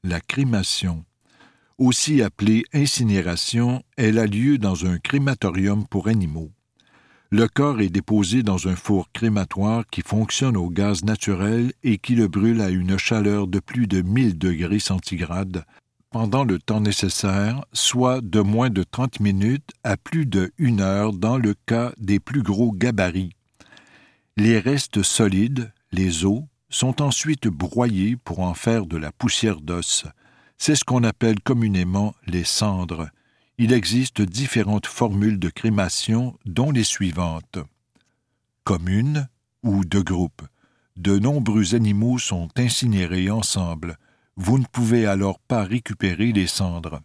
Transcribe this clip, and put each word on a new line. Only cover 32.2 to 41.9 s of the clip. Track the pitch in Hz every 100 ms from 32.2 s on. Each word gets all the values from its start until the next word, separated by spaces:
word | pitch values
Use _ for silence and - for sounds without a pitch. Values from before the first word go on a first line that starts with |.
| -
les | 90 85
cendres. | - 107 95 87 82 80 _ _ _ _ -
Il | 117
existe | 123 101 120 131 -
différentes | 98 98 135 120 101 104 -
formules | - 117 101 104 104
de | 87
crémation, | - 113 104 92 - - 113 123 - 107
dont | 92 139
les | 135 104
suivantes. | - 95 82 85 80 - 90 76 _ _ _ _ _ _ _ _ _
Commune | - 92 87 98 131 151 135 _ _ _
ou | 117 98
de | 87 98
groupe. | 90 90 85 - 71 _ _ _ _ -
De | 92 101
nombreux | 117 147 110 107 92 117
animaux | 107